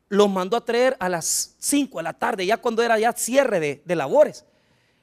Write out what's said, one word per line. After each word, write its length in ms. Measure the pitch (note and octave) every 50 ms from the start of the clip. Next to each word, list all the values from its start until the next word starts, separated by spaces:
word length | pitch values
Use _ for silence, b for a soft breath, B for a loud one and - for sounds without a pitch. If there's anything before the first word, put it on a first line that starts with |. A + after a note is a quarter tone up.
| _ _
los 220 | G#3 G3 G#3 G3+
mandó 260 | F#3+ F#3+ F3+ F#3+ A3+
a 80 | A#3 -
traer 320 | - A3+ A#3 B3+ C4 - -
a 80 | F#3 F#3
las 480 | F3+ E3 D#3+ - - - - - _ _
cinco 400 | - - C#4+ C#4+ C#4 - - F3
de 60 | D#3+
la 80 | E3
tarde, 340 | D#3 - - - A#3 F#3+ F#3
ya 100 | F3+ A3
cuando 260 | A3 - B3 A3+ G#3+
era 160 | A#3+ A#3 A3+ G#3+
ya 120 | G#3+ A#3+
cierre 460 | A3 - - G#3+ B3 C4+ C#4 B3 G#3 F3
de, 240 | D#3 D3 C#3 - _
de 120 | E3 F3
labores. 480 | E3 C#3 C#3 F#3+ C#4+ D4+ A3+ - - - _ _ _ _ _ _ _ _ _ _ _